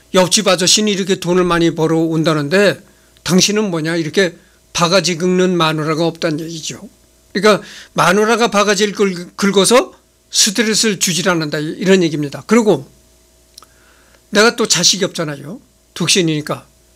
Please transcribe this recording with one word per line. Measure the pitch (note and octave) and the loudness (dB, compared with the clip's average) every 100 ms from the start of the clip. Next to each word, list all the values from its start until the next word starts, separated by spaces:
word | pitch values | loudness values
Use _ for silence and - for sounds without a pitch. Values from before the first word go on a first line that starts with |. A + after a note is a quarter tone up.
| _ | _
옆집 | F#3+ F3+ A3 G3 | 2 2 2 2
아저씨는 | G3+ F3 - G#3+ | 2 2 0 0
이렇게 | F#3+ F#3+ F#3 | -2 -2 -4
돈을 | E3 F3+ | 0 0
많이 | F3+ E3+ E3 | 2 2 0
벌어 | E3 D#3+ E3 | 0 0 0
온다는데 | E3 D#3+ D#3+ D#3 C#3+ F3+ G3+ C#3+ - _ _ _ | 0 0 0 0 0 2 2 0 -8 _ _ _
당신은 | - F3+ F3+ G#3 G#3 | 0 2 2 0 -2
뭐냐? | E3 D#3 E3+ | -2 -4 -4
이렇게 | D#3 F3+ F#3 - _ _ _ | -2 0 -2 -2 _ _ _
바가지 | - E3+ F#3+ D#3+ F3 | -2 2 2 0 -2
긁는 | F3+ F3+ F#3 F3+ | 0 2 2 2
마누라가 | D#3+ D#3 D3+ D#3 E3 | 0 0 -2 -2 -2
없다는 | E3 F3 D3+ | -2 -4 -4
얘기죠. | E3 E3 - C#3 G#3 _ _ _ _ | -8 -12 -12 -14 -18 _ _ _ _
그러니까 | - G3+ G#3+ G#3+ - - | 0 2 2 -2 -20 -10
마누라가 | - D#3 F#3+ G#3+ A3+ A#3 | -2 2 2 2 2 2
바가지를 | G3+ G3+ G3+ G#3 | 2 0 0 -2
긁-, | G3+ G3+ F3 F3 - | 0 -2 -2 -10 -4
긁어서 | G3+ G3 F#3 A#3 F#4+ - _ _ _ | 0 2 4 4 2 -6 _ _ _
스트레스를 | - - G3 A3 G#3 A3+ F#3+ | -2 0 0 -2 0 0 -2
주질 | - E3+ F3+ | -2 -2 0
않는다, | F3 D3+ D3+ | -2 -2 -4
이-, | D3+ - | -6 -4
이런 | F#3 F#3+ | 2 4
얘기입니다. | E3+ D3+ D3 C3+ - | 2 -2 -6 -8 0
그리고 | A3+ G#3+ D3+ C3+ _ _ _ _ _ _ - _ _ _ _ _ _ - | 2 4 0 -2 _ _ _ _ _ _ -20 _ _ _ _ _ _ -4
내가 | - A3 A#3 | 2 2 2
또 | A3 | -2
자식이 | - F3 G3 | 0 0 0
없잖아요.独신이니까. | F3+ F3 D#3+ C#3+ C#3 A3+ _ _ _ - E3 G#3 E3 D#3 D3 C3+ - _ _ | -4 -4 -8 -8 -12 -16 _ _ _ -6 -2 0 0 -2 -4 -8 -10 _ _